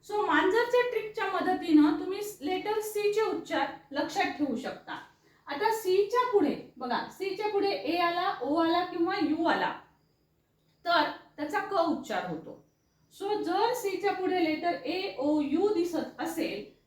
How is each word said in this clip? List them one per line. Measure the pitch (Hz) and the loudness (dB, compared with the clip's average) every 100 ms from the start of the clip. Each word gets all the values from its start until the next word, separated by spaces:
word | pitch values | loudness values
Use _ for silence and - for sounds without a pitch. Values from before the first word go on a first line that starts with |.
| - | -4
So | 415 381 | -2 2
मांजरच्या | 302 370 440 480 494 494 | 4 4 2 4 2 2
ट्रिकच्या | 440 427 - 381 | -2 -6 -4 -4
मदतीनं | 370 330 370 339 302 302 320 | -2 0 0 4 6 6 4
तुम्ही | 359 403 415 - | -2 -4 -6 -6
लेटर | 285 370 415 427 | -4 -2 -2 -4
सी | 415 415 415 | -2 0 0
चे | 415 | 2
उच्चार | 415 - - 330 - - _ | 0 -2 -4 -2 -2 -6 _
लक्षात | 277 320 392 320 - | -6 -4 0 -2 0
ठेवू | 277 233 | -2 -2
शकता. | - - - - - _ _ _ - | -6 -10 -12 -14 -14 _ _ _ -10
आता | 285 427 | -2 0
सी | 440 370 381 415 | 0 2 2 4
च्या | 480 480 | 2 4
पुढे | 403 285 - - - | 4 4 0 -8 -10
बघा, | 254 220 - | -4 -4 -4
सी | - 381 - | -8 -6 -4
च्या | 427 | -2
पुढे | 403 392 | 0 0
ए | - 269 339 | -2 -2 0
आला, | 339 349 370 - | 0 0 -2 -2
ओ | 254 320 | -2 2
आला | 330 349 359 | 2 2 0
किंवा | 359 339 392 | 0 0 2
यू | 277 320 330 | 0 2 2
आला | 190 165 - - _ _ _ _ _ _ _ _ _ 349 | 2 -2 -4 -16 _ _ _ _ _ _ _ _ _ 2
तर | 339 - - - - | 4 2 -2 -16 -8
त्याचा | 294 392 | -4 -2
क | 403 392 330 | 0 0 2
उच्चार | 233 - 190 180 | 0 -2 -4 -4
होतो. | 160 - - _ _ _ _ _ - | -8 -10 -18 _ _ _ _ _ -8
So | 392 427 | -4 -2
जर | 302 370 466 | 0 2 2
सी | 494 392 359 | 0 -2 -2
च्या | 403 | -2
पुढे | 370 359 359 | 0 0 2
लेटर | 311 302 349 - 254 | 0 0 -2 -2 -4
ए, | 359 392 - | -4 -4 -2
ओ, | 294 302 | 0 2
यू | 277 330 403 | 2 2 2
दिसत | 339 339 311 - - | 2 0 -2 -6 -6
असेल | 330 320 - 403 403 _ | -6 -4 -4 -6 -12 _